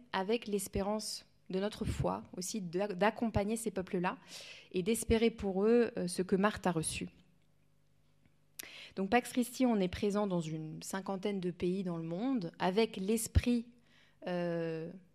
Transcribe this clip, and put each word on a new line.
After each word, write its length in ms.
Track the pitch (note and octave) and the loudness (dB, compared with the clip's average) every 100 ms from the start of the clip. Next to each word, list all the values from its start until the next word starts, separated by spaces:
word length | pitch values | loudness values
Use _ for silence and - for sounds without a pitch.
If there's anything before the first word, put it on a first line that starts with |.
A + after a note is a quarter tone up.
| - | -4
avec 360 | F#3+ F#3+ A#3 G#3+ | -2 0 0 0
l'espérance 760 | G3+ F#3+ G3+ G3 G#3+ - - - _ - | -2 -2 -2 -2 -2 -4 -10 -14 _ -6
de 120 | F3+ | -2
notre 240 | G#3 - A3 | -2 -4 -4
foi 380 | - F3+ G3 A3 - | 0 0 -2 -6 -10
aussi 240 | - A3 | -6 -6
d'a-, 300 | F3 F3 G#3 | -4 -2 -2
d'accompagner 680 | F3+ G#3 A3 A3+ G#3 G3+ A3+ | 4 2 4 0 0 0 -2
ces 160 | G#3+ | -2
peuples-là 460 | F#3+ F#3 F#3 F3+ B3 - - - - - | -4 -2 0 0 -4 -14 -16 -16 -18 -6
et 100 | F#3 | -2
d'espérer 460 | F3+ A3+ - A3+ A3+ | 2 0 2 4 4
pour 340 | A3+ G3+ F#3 | 2 -2 2
eux, 280 | G#3+ A#3+ A3+ - | 6 6 4 0
euh, 120 | F3+ | -2
ce 120 | F#3 | -2
que 140 | F#3 F#3 | 2 4
Marthe 320 | G#3 - F#3 | 2 2 0
a 60 | |
reçu. 340 | D#3+ D#3 - F3+ - _ _ _ _ _ _ _ _ _ _ _ _ _ - - - - - | 0 -2 -4 -8 -12 _ _ _ _ _ _ _ _ _ _ _ _ _ -16 -14 -14 -12 -6
Donc 120 | F#3+ | 2
Pax 220 | A#3+ - | 2 2
Christi, 340 | B3+ A#3 - B3+ | -2 -2 2 2
on 140 | G#3+ | 4
est 80 | F3+ | 2
présent 400 | - G#3 G3+ G#3 | 0 0 0 0
dans 140 | F3 | 0
une 420 | D#3 D#3+ D#3 D#3+ | -2 -6 -6 -10
cinquantaine 560 | - G3 F#3+ G3 G#3 G3 | -6 -6 -4 -2 -2 -2
de 120 | F3+ | -2
pays 320 | D#3+ F3+ F#3+ | -2 -2 0
dans 140 | F3+ E3 | -2 -4
le 60 | |
monde 480 | E3 F3 B3+ B3+ E3+ - | -4 -2 0 0 -2 0
avec 380 | F3+ G3 A3 G3+ | 2 4 2 0
l'esprit, 680 | F#3+ A3+ - - B3 A#3+ - - _ _ _ _ - | 0 0 4 4 4 0 -2 -18 _ _ _ _ -4
euh, 640 | F3 F3 E3+ E3 D#3+ E3+ F#3+ - | -2 0 -2 -2 -4 -8 -12 -18